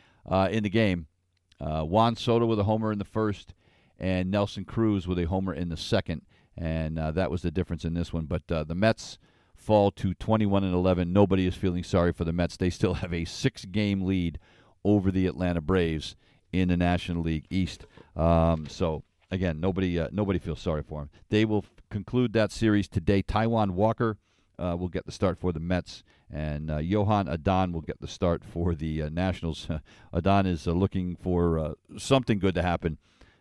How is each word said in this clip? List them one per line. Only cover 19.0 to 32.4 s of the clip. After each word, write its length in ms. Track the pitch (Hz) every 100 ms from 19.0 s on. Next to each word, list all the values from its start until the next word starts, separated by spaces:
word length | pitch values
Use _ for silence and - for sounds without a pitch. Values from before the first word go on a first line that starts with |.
| - _ -
again, 300 | 92 90 78
nobody, 400 | 92 90 92 85
uh, 80 | 80
nobody 280 | 98 98 90
feels 220 | 107 73
sorry 220 | 90 78
for 200 | - 76
'em. 80 | 73 - -
They 160 | 107
will 140 | 110 104
f-, 120 | - - -
conclude 420 | 104 - 123 120
that 180 | 110 104
series 380 | - 113 104 98
today. 340 | 113 82 98
Taijuan 500 | - 107 117 113 101
Walker, 440 | 90 110 - 113 104 _ _ _ -
uh, 180 | 87 87
will 100 | 90
get 180 | 87 -
the 60 |
start 260 | - 98 82
for 140 | 90
the 80 | 78
Mets, 420 | 85 90 - - _ _ -
and, 400 | 73 76 73 78
uh, 80 | 76
Johan 500 | 82 104 101 104 92
Adon 440 | 80 85 92 92
will 100 | 85
get 180 | 73 -
the 80 | 82
start 340 | - 90 82
for 320 | - 85 87
the, 280 | 78 80 78
uh, 60 | 76
Nationals. 580 | 82 92 82 82 78 - 78 -
<laughs> 240 | - -
Adon 320 | 85 90 98 95
is, 200 | 85 87
uh, 60 |
looking 420 | 85 98 95 90 82
for, 420 | 92 87 85 80
uh, 160 | 78 73 - 101
something 420 | - 135 123
good 160 | 104